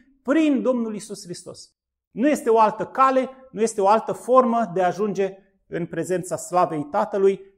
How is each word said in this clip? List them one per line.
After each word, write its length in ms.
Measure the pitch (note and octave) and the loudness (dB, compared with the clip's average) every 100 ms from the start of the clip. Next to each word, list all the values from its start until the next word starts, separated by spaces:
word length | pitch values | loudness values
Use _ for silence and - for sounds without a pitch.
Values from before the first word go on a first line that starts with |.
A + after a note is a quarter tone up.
| _ _ | _ _
prin 380 | - D#4 D4+ C4 | 0 2 4 2
Domnul 320 | G#3+ B3 A3+ | 0 -2 -2
Iisus 300 | G#3 - G3+ | -8 -12 -16
Hristos. 500 | F3 F3 - - - _ _ _ _ | -14 -16 -16 -20 -20 _ _ _ _
Nu 160 | - C#4 | -2 0
este 220 | C#4 A#3+ | 2 2
o 100 | A3+ | 4
altă 260 | G#3+ G#3 F3+ | 4 2 -6
cale, 440 | - C4 C4 C4 - - | 2 2 2 -2 -8 -16
nu 100 | F#3 | -2
este 200 | A3 A3 | -2 2
o 60 | F#3+ | 2
altă 240 | A3 G#3+ | 2 0
formă 600 | F#3 - B3+ A#3+ A#3 G#3 | -8 2 4 4 0 -2
de 80 | E3+ | 0
a 40 | A#3+ | 0
ajunge 520 | - G#3+ F#3 F#3+ F#3+ _ _ _ | 0 -4 -2 -4 -6 _ _ _
în 180 | D#3+ E3+ | -8 -6
prezența 500 | E3 E3 F3+ F3 D#3 | -6 -4 -4 -4 -8
slavei 480 | - F3 F3 D#3 | -4 0 0 -2
Tatălui, 580 | C#3+ G3+ G#3+ G#3 G3 F#3+ - | -4 -4 -2 2 2 2 -6